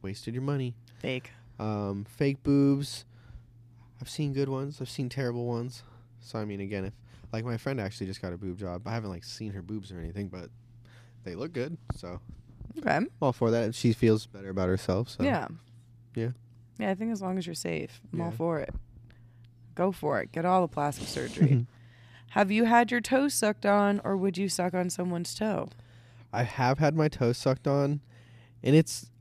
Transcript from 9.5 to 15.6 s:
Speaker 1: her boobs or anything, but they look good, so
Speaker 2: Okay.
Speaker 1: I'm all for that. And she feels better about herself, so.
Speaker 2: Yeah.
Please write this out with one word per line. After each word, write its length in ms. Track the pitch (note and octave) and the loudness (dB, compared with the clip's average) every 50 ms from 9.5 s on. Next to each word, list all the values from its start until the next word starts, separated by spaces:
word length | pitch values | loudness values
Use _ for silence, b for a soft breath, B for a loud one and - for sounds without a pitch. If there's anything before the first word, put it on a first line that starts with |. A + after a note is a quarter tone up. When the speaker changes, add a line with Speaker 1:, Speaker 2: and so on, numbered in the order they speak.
Speaker 1:
her 100 | G2 G2+ | -8 -10
boobs 300 | E2+ F2+ G#2+ G#2+ F#2+ F#2+ | -8 -8 -8 -8 -8 -10
or 60 | F#2+ F2 | -12 -10
anything, 300 | E2 E2+ F2 G2 G2+ F#2 | -10 -8 -6 -6 -6 -6
but 200 | F2 F#2 F2 - - - - - - - b b b b b b b b - | -8 -10 -12 -14 -16 -20 -20 -20 -20 -20 b b b b b b b b -12
they 100 | F#2+ F2 | -10 -8
look 180 | F2+ C3 E3 | -8 -8 -6
good, 240 | F3 A#2+ B2 D3+ E3+ - - - - | -4 -6 -6 -6 -6 -12 -10 -12 -12
so 240 | - - F2 F2+ - - - - - - - - - - - - D#4+ | -12 -10 -12 -12 -12 -14 -16 -18 -18 -20 -20 -18 -18 -16 -14 -12 -4
Speaker 2:
Okay. 120 | D4 - | 0 2
Speaker 1:
I'm 200 | - D#3 A3 F4+ - - | 2 2 0 -2 -4 0
all 120 | D#3 C3+ | 0 0
for 180 | B2 - B2 A2+ | 2 2 2 2
that. 140 | A2+ A#2 A2+ | 4 2 0
And 100 | G#2+ A2+ | -2 -4
she 180 | - - A#2+ | 2 2 2
feels 340 | A2 - - A2+ A2 G#2+ - | 4 6 6 6 6 6 2
better 220 | - - G2 G2 F#2+ | -6 -16 -12 -10 -4
about 180 | F#2+ F#2+ F#2 F2+ | -2 0 2 2
herself, 400 | F#2+ G2 - - F#2 G2 A#2+ - | 2 2 2 0 0 0 0 -4
so. 120 | - - | -2 0
Speaker 2:
Yeah. 260 | - C#4+ A#3+ E3 C3 - E3 - | 0 2 2 0 -2 -6 -10 -14